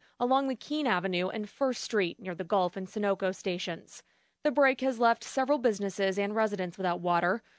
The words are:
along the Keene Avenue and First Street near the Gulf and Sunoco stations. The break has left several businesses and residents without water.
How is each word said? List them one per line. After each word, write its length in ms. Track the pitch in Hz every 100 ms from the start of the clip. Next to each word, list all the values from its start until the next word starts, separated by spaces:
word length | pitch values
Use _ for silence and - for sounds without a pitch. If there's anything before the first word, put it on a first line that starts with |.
| _ -
along 280 | 247 262 269
the 80 | 254
Keene 320 | - 302 277
Avenue 400 | 185 185 180 185
and 200 | - 208
First 360 | - 269 247
Street 360 | - 220 175 -
near 140 | 190
the 120 | 170 175
Gulf 300 | 202 180 196
and 120 | 185
Sunoco 480 | 220 202 196 190 190
stations. 680 | 196 180 - 165 - - - _ _ _
The 60 | 302
break 320 | 262 269 269
has 160 | 262 226
left 260 | 233 233
several 360 | - - 262 294
businesses 580 | 233 196 202 190 196 190
and 180 | 202 214
residents 420 | 220 196 180 170
without 240 | 185 175
water. 420 | 175 175 175 220 _